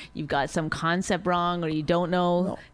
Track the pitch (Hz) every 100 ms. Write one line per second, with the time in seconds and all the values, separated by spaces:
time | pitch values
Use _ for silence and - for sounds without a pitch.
0 | - - 147 143 139 170 156 - 165 180
1 | - - 180 175 175 175 160 156 151 170
2 | 170 180 175 175 185 - -